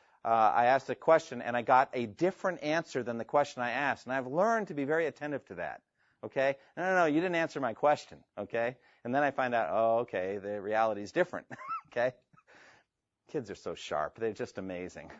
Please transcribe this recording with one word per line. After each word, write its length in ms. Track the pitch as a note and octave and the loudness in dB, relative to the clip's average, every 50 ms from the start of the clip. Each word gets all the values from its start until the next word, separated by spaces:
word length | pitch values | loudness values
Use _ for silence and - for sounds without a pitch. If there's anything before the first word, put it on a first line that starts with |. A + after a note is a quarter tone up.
| _ _ _ _ - | _ _ _ _ -2
Uh, 40 | A2+ | 2
I 360 | A2+ A2+ A2 G#2+ - - A#2+ | 4 6 6 6 6 6 4
asked 240 | B2 C3 C#3 - - | 6 4 4 2 -2
a 60 | B2+ | -8
question 460 | - - - D#3+ D#3 - - B2+ A#2+ | 0 4 6 6 6 4 0 -10 -8
and 140 | - A#2 A#2+ | -6 -4 -2
I 60 | A#2+ | 0
got 280 | A2+ G2+ C3 B2+ C3+ - - | 2 6 6 6 6 4 0
a 120 | B2+ A#2 | -4 -4
different 580 | A2 G2+ - E3 F#3 F#3+ - - F#3+ F3 - - | -4 -2 0 0 0 0 0 -4 -4 -4 -2 -2
answer 400 | D3+ D#3 E3 D#3+ - - C3+ A#2 | -2 -2 -2 -2 -4 -4 -6 -4
than 140 | A#2+ A#2 | -4 -4
the 80 | A#2 A2 | -6 -4
question 360 | - - D3 C#3+ - - B2+ | 0 2 2 2 0 -2 -4
I 100 | B2 A#2+ | -4 -2
asked. 340 | A#2 B2+ C#3+ C#3 A#2+ - - | -2 -2 0 -2 -2 -4 -4
And 80 | A#2+ B2+ | -6 -4
I've 140 | C3+ B2+ | -4 -4
learned 400 | B2+ C3+ E3 G3 A3+ A3+ A3+ G3+ | -2 0 0 2 2 2 0 -2
to 60 | E3+ F3 | -4 -4
be 100 | C#3+ C#3 | -4 -2
very 220 | C3 D#3 E3 E3 | 0 0 0 0
attentive 400 | C#3+ - - D3 D3+ D3 C3 - | -2 -4 -6 -8 -8 -8 -8 -8
to 100 | - G2 | -10 -10
that. 260 | F2 E2+ D2 A#1 G1+ _ _ _ _ _ _ _ _ - | -8 -8 -8 -8 -12 _ _ _ _ _ _ _ _ -14
Okay? 340 | A2 - C#3 C3+ C#3 C3+ - _ _ - | -6 -2 0 0 0 0 -2 _ _ -8
"No, 80 | D#3+ E3+ | -4 -2
no, 120 | F#3 F#3 | 2 4
no, 100 | F#3 E3+ | 4 4
you 160 | D#3 C#3+ D#3 | 4 4 2
didn't 140 | F3 F#3 F3 | 0 0 0
answer 240 | E3 E3 D3+ - D3+ | 0 -2 -2 -2 -4
my 140 | C3+ A#2+ A2 | -4 -4 -2
question." 500 | - - D3 D3 - - - - D2+ - _ _ | 2 4 4 4 2 0 -10 -20 -20 -20 _ _
Okay? 400 | G#2 G2+ F#2+ - A#2 A#2 A#2+ C3 - _ _ _ _ - | -12 -8 -4 -2 -2 -2 -2 -4 -8 _ _ _ _ -6
And 120 | A#2+ B2 | -2 0
then 80 | C#3 D3 | 0 0
I 80 | C#3 | 0
find 240 | C3+ - C3 B2 A#2+ | 0 0 0 0 2
out, 140 | A#2 G#2+ D#2 | 0 0 2
oh, 280 | F2+ G#2+ A2+ A2+ A2+ A#2 | 2 2 4 4 4 2
okay, 380 | A#2+ - - F#2+ F2+ F#2+ G2+ | 0 -2 -4 -4 -2 -2 -4
the 220 | G2+ F#2 G2+ G#2 G#2 | -6 -6 -6 -6 -6
reality 420 | F#2 G2+ G#2+ A2 A2+ A2+ G#2+ G2+ | -4 -2 0 2 2 0 0 -4
is 100 | G#2 G2 | -6 -4
different. 360 | - E3 F3 - - F2+ - - | 0 0 0 0 -2 -12 -12 -12
<laughs> 60 | - - - - - - - - | -16 -14 -10 -10 -10 -10 -10 -8
Okay? 220 | - A#2+ A#2+ B2+ - _ _ _ _ _ _ _ - - - - - _ _ _ _ _ _ _ _ _ _ _ | -4 -2 -2 -2 -2 _ _ _ _ _ _ _ -20 -20 -20 -20 -20 _ _ _ _ _ _ _ _ _ _ _
Kids 200 | - D#3 A#2 G2+ | -8 -8 -8 -8
are 60 | F#2 | -12
so 180 | - - F#2+ E2 | -10 -8 -10 -10
sharp. 460 | - - - E2+ D2+ D2+ D2 - - | -8 -8 -4 -2 -2 -2 -2 -4 -4
They're 140 | A2+ A2+ G#2 | -4 -4 -4
just 240 | - A#2+ - - | -4 -8 -10 -8
amazing. 520 | - F#2 F#2+ F#2 F2 F2+ F2 - D#2+ D2+ - - | -10 -8 -8 -6 -8 -8 -10 -12 -14 -16 -18 -16